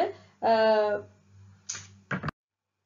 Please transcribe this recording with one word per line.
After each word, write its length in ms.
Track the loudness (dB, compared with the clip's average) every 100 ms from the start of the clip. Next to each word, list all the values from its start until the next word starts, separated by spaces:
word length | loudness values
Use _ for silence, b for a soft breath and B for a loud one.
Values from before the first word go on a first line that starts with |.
| -2 B B _
அஹ், 560 | 0 4 4 4 2 -2 -8 _ _ -20 -20 -20 -16 -16 -16 -20 -10 -10 -8 -14 _ _ _ _